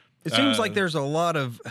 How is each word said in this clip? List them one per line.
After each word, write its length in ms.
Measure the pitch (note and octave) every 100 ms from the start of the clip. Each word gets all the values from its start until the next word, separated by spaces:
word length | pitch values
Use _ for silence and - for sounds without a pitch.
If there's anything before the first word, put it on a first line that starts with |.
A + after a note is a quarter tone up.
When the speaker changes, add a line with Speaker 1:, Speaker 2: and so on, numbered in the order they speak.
| _ _
Speaker 1:
It 80 | -
seems 260 | - C#4 -
Speaker 2:
Uh, 40 |
Speaker 1:
like 120 | G#3+
there's 220 | G#3 F#3 D#3
a 40 |
lot 360 | C#3 D#3 E3+ D#3+
of, 240 | C3 A2+ -